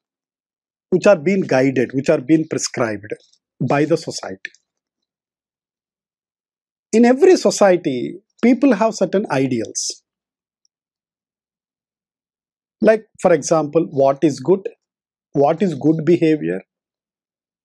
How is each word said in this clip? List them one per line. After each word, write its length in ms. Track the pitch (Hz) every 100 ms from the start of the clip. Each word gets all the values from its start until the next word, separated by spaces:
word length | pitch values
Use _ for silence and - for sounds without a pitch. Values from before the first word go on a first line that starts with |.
| _ _ _ _ _ _ _ _ -
which 160 | 185 202
are 100 | 190
being 240 | 151 196
guided, 520 | 156 131 135 131 117
which 160 | 135 139
are 100 | 151
being 260 | 123 160 156
prescribed 640 | 131 - - 117 104 104 - _ _ _ - 123
by 180 | 143 151
the 100 | 160
society. 540 | - - 98 98 - _ _ _ _ _ _ _ _ _ _ _ _ _ _ _ _ _ _ _ _ _ _ _ -
In 140 | 220 240
every 300 | 262 381 349
society, 800 | 208 - 202 180 160 127 - 175 _ -
people 320 | 233 254 277
have 200 | 202 220
certain 300 | - 180 190 214
ideals. 720 | 139 135 120 104 - - - _ _ _ _ _ _ _ _ _ _ _ _ _ _ _ _ _ _ _ _ _ _ _ _ _ _ _ -
Like, 240 | 214 220 - -
for 100 | 185
example, 540 | 165 123 160 151 160 185
what 280 | 135 135 180
is 180 | 160 131
good, 280 | 131 190 196 - _ _ _ _ _
what 300 | 147 143 165
is 120 | 175
good 300 | 143 147 160
behavior, 560 | 151 170 160 151 85 92 - _ _ _ _ _ _ _ _ _